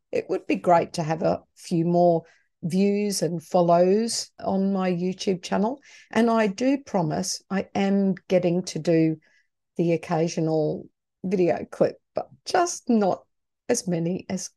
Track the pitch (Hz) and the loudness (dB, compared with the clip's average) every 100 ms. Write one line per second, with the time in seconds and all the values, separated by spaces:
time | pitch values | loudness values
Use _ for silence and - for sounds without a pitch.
0 | - - - 185 - 190 185 170 - - | -8 -6 -4 -6 -4 -2 4 4 2 -4
1 | 156 165 175 175 _ _ - 170 170 175 | -4 0 0 -2 _ _ -4 0 2 4
2 | 175 165 - _ _ _ 170 185 202 202 | 4 4 -2 _ _ _ -4 0 2 0
3 | 208 196 160 170 - 180 170 170 185 208 | -2 -2 -4 -4 -2 2 4 4 4 2
4 | 233 - - - - 190 196 196 185 175 | 0 -6 -8 -8 -4 -2 0 0 -2 -2
5 | 180 180 - 180 - 190 214 285 _ - | -4 -4 -4 -4 -2 -2 -2 -4 _ -20
6 | - 220 233 226 214 190 262 277 - 196 | -4 0 2 2 0 0 0 -2 -2 -2
7 | 156 156 190 - - 196 - 202 196 196 | -2 -2 -4 -8 -6 -6 -4 -2 0 2
8 | 196 185 - 180 175 175 185 160 151 165 | 0 -2 0 0 2 -2 -4 -6 0 2
9 | 160 156 _ _ _ _ _ - 170 165 | 2 -2 _ _ _ _ _ -4 -2 -2
10 | - 160 170 - 160 160 151 185 - _ | -2 -2 -2 -2 -2 0 -2 -4 -12 _
11 | _ - 185 190 170 147 - - 139 - | _ -10 -4 0 0 0 -4 0 0 0
12 | _ - - - - 370 349 - - 226 | _ -8 -8 -14 -2 0 0 -4 0 2
13 | 190 - _ _ _ _ - 240 180 170 | 2 -2 _ _ _ _ -4 -4 -2 -2
14 | 170 185 - 185 - | -2 -4 -6 -10 -10